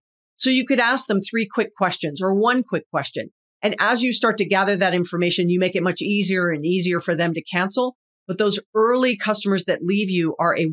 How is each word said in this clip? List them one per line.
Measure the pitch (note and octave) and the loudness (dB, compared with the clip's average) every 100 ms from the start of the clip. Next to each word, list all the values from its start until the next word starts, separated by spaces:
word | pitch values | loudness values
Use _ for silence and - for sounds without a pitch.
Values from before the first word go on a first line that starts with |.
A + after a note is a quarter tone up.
| _ _ _ - | _ _ _ -4
So | C4+ | 0
you | C4 B3+ | 2 2
could | B3+ | 2
ask | A#3 B3+ - | 2 0 0
them | G3+ | -2
three | G3 A3+ G#3+ | -2 -4 -2
quick | - G#3 - | -2 -4 -2
questions | F#3 F3+ D#3+ C#3+ | -2 -2 -6 -2
or | F#3 G3 | 0 2
one | A3+ B3+ | 2 0
quick | - E3 - | 0 -4 -4
question. | D3+ C3+ C#3 G#2+ - _ _ | -6 -4 -6 -10 -14 _ _
And | G#3+ - | -4 0
as | G3+ A#3+ | 0 2
you | B3+ | 0
start | A3+ A#3 G#3+ | 0 0 0
to | F3 | 0
gather | F#3+ G3 G3 | 2 2 2
that | F#3+ | 2
information, | F3 F3 F3 F3 F3 F3 | 0 -2 0 0 2 2
you | F3+ | 2
make | F#3 F#3 | 0 0
it | |
much | F3+ E3+ | -2 -2
easier | - G#3 F3+ F#3 F3 | -2 0 0 0 0
and | D3+ | -2
easier | D3+ F#3 F3+ F3 | 0 0 0 0
for | F3 E3 | 0 0
them | E3+ | 0
to | E3 | -2
cancel. | - F3+ F#3+ B3 B3+ - _ _ - | -4 -4 -2 0 -2 -4 _ _ -6
But | F#3 | -2
those | G#3+ G3+ - G#3+ | 0 0 -2 0
early | A3 B3 B3+ A3 | 2 4 2 0
customers | - G#3+ G3+ G3 F#3 | -2 -2 0 0 0
that | F3 | -2
leave | F3 G3+ G3 | 0 0 0
you | F3+ D#3+ - | 0 0 0
are | E3+ - | 0 0
a | E3 | -2